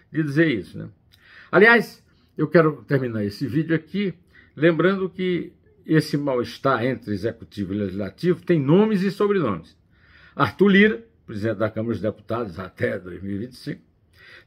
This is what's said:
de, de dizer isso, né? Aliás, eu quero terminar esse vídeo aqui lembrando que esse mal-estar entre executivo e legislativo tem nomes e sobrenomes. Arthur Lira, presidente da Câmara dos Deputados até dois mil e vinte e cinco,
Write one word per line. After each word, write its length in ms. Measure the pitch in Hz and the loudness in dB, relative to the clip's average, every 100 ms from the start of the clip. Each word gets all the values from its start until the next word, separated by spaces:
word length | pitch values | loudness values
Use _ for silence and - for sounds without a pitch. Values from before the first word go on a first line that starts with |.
| _ | _
de, 0 | |
de 120 | 139 | -4
dizer 240 | 151 139 160 | 0 2 2
isso, 300 | 113 82 104 | 0 -6 -14
né? 120 | 110 _ _ _ _ - - | -16 _ _ _ _ -20 0
Aliás, 520 | 175 220 233 - - _ _ _ - | 4 6 6 2 -10 _ _ _ -6
eu 100 | 156 | 2
quero 360 | 175 156 147 - | 4 4 0 -2
terminar 360 | 139 127 110 | -2 -2 -4
esse 220 | 104 - | -4 -4
vídeo 300 | 131 135 160 | -4 -2 0
aqui 380 | 160 - 196 202 - _ _ _ | -2 -4 -6 -6 -8 _ _ _
lembrando 540 | - 156 160 175 196 190 | 0 2 4 2 0 -4
que 440 | - 185 170 - _ _ _ | -4 -2 -2 -6 _ _ _
esse 320 | - 156 151 151 | 0 0 0 -2
mal-estar 640 | 143 123 117 - 135 123 | -2 -2 -4 -4 -2 0
entre 280 | 127 117 - | -2 -4 -6
executivo 600 | 101 110 - - 101 92 | -4 -4 -8 -14 -8 -6
e 40 | 104 | -4
legislativo 640 | 98 95 95 - 175 170 | -4 -6 -10 -4 -2 -2
tem 180 | - 170 | 0 0
nomes 420 | 135 180 220 202 | 4 4 4 2
e 100 | 196 | -2
sobrenomes. 680 | 196 202 196 131 85 82 _ _ _ _ _ - | -2 -2 0 -2 -4 -10 _ _ _ _ _ -12
Arthur 320 | - 143 - 202 | -4 -2 2 4
Lira, 380 | 190 214 220 - _ | 6 4 2 -12 _
presidente 320 | - 110 110 101 | -14 -6 -6 -2
da 120 | 107 | -4
Câmara 240 | 110 117 | -4 -6
dos 80 | 101 | -4
Deputados 560 | 104 - - 113 110 82 | -6 -6 -8 -8 -8 -10
até 400 | 92 - 120 104 | -12 -6 -6 -6
dois 240 | 90 87 | -12 -14
mil 140 | 95 | -10
e 40 | 98 | -10
vinte 140 | 123 | -10
e 40 | - | -14
cinco, 240 | 143 - _ _ _ _ - - | -14 -14 _ _ _ _ -20 -20